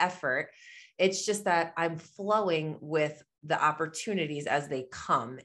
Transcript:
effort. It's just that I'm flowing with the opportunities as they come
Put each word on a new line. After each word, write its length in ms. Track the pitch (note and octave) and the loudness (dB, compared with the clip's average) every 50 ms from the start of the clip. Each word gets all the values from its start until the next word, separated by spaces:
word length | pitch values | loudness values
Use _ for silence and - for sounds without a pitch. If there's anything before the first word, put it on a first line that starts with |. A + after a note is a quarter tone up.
effort. 480 | E3+ F#3 F3+ - - C#3 B2+ C3+ D#3 - - - - - - - - - _ - | 0 0 0 -2 -2 0 0 0 -2 -4 -8 -20 -20 -20 -20 -20 -20 -10 _ 2
It's 260 | F3+ F#3+ F#3+ - - | 2 2 2 2 0
just 200 | - G#3 G3+ - | -2 -2 0 2
that 280 | F#3+ F3 E3+ E3 E3 - | 2 4 4 2 0 0
I'm 220 | - E3+ E3+ E3 D#3+ | -2 -2 0 -2 -4
flowing 800 | - - _ - G3 G3 G#3+ A3 G#3 F#3+ E3 D#3+ D#3 D#3 D3+ - | -10 -14 _ -6 -2 2 2 2 2 2 2 0 0 -2 -6 -8
with 420 | D3+ D3+ D#3 D#3 D3+ D3+ D3+ - - _ _ _ - | -6 -2 2 2 2 2 -2 -6 -18 _ _ _ -4
the 200 | D3+ D#3+ - - | -2 0 2 2
opportunities 840 | D3+ D3+ - D#3+ D#3 D#3 - - - G#3 F#3+ E3 D3 D3+ D3 D3 | 2 2 2 -2 -4 -4 -6 -4 -2 -2 0 0 -2 -4 -4 -2
as 220 | - - C#3+ D3 C#3+ | 0 0 0 0 0
they 180 | D3 C3 C3 - | -4 -6 -6 -6
come 480 | - - - - E3+ C#3 A#2 A#2 C3 B2+ - | -10 -8 -2 0 0 0 0 -2 -8 -10 -10